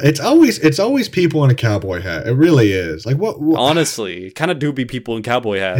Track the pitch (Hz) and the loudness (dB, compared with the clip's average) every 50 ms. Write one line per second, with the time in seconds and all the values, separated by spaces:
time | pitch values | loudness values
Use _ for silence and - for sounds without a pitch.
0 | 139 143 - - - 240 294 339 320 247 - - 151 156 139 - 196 240 277 269 | 2 0 0 2 0 4 6 6 6 4 4 2 0 2 2 2 0 0 0 -2
1 | 233 - - 185 180 160 160 156 143 131 127 - - 110 104 95 - 95 90 87 | -2 -2 -2 0 0 2 2 4 4 4 2 2 0 -2 -2 -2 -4 -4 -6 -6
2 | 92 92 82 78 - 110 123 135 160 175 156 127 110 101 95 92 87 82 76 - | -6 -6 -8 -6 -4 -2 2 4 4 4 6 4 4 4 2 0 -2 -4 -6 -8
3 | - 117 139 151 208 220 - - 151 160 160 - 123 143 160 170 151 - - 120 | -4 -4 -2 -2 -2 -4 -4 -2 0 0 2 2 2 2 2 2 0 -2 -4 -8
4 | 107 92 85 87 92 95 - - 156 180 175 139 151 147 139 135 123 120 131 123 | -8 -8 -8 -10 -12 -12 -8 -6 -4 -4 -4 -2 -4 -4 -4 -4 -6 -6 -8 -10
5 | - 120 113 113 107 120 120 123 117 107 101 95 98 95 90 | -8 -6 -8 -6 -4 -2 -2 -2 -2 -2 -4 -2 -2 -2 0